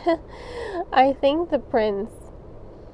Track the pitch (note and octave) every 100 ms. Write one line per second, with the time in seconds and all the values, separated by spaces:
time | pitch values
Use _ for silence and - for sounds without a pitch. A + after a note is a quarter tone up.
0 | E4+ E4 - - - B4 A4+ F4+ - -
1 | C4+ C4+ C#4 D4+ E4+ C#4 - B3 G#3+ G3+
2 | A3 - - - - - - - -